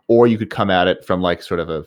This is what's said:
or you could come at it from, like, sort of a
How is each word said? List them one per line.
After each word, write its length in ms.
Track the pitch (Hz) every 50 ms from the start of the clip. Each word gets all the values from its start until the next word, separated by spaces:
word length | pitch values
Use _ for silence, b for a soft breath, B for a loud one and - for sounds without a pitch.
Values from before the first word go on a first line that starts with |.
| B -
or 180 | 117 117 120 120
you 100 | 113 107
could 120 | 110 -
come 200 | - - 104 101
at 180 | 92 90 90 92
it 160 | 90 - -
from, 180 | - 95 90
like, 220 | 90 87 85 85 -
sort 160 | - 95 85
of 100 | 82 82
a 140 | 80 78 73